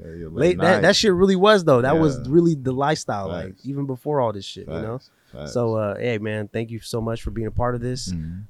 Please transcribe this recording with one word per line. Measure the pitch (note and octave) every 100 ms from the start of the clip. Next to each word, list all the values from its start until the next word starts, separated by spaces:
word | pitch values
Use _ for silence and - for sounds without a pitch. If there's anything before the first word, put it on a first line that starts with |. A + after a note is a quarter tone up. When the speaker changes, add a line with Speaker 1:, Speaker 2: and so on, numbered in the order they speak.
Speaker 1:
Yeah, | E2
yeah, | E2 D#2+
late |
Speaker 2:
Late, | F2+ E3 F3+
that, | F3 G#3
Speaker 1:
night. |
Speaker 2:
that | F3 G3+
shit | A3
really | F3 F#3+ F#3+
was, | G3+ G#3+ D#3
though. | B2+
That | B2+ D#3+
was | D#3+ B2+
Speaker 1:
Yeah. | A#2+
Speaker 2:
really | D#3+ E3+ D3+
the | B2+
lifestyle, | B2+ C#3 D#3 - G#2 G2
like, | F2 F#2+ F#2
Speaker 1:
Facts. | B2+
Speaker 2:
even | C#3 C#3
before | B2+ D3 D3
all | A#2+
this | G#2 F#2+
shit, | - E2+
you |
know? | E2 G#2+ B2+
Speaker 1:
Facts. | - _ _
Facts. | B1+ D2
Speaker 2:
So, | B2 A#2 A2
uh, | G#2 G2+
hey, | A#2 A2
man, | G#2+ G#2+ G#2
thank | A2+ A2+
you | A2+
so | - A#2
much | A2+ A2+
for | -
being | A#2 A2
a |
part | - B2 B2
of |
this. | A#2+ B2 A2+
Speaker 1:
Mm-hmm. | F2 D#2+ F2+